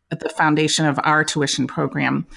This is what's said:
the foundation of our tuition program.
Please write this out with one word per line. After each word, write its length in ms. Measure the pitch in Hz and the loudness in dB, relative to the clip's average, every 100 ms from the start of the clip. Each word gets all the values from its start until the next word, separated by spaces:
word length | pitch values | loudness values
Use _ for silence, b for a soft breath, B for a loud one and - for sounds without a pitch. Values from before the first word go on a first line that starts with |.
| _ 151 | _ -8
the 80 | - | -4
foundation 580 | - 160 151 156 - 156 | 0 2 4 2 2 2
of 120 | 135 | 2
our 220 | - 151 | 2 2
tuition 420 | 151 156 147 - 127 | 2 0 -2 -2 -4
program. 600 | - 143 - 135 139 - | -2 -4 -2 -2 -2 -6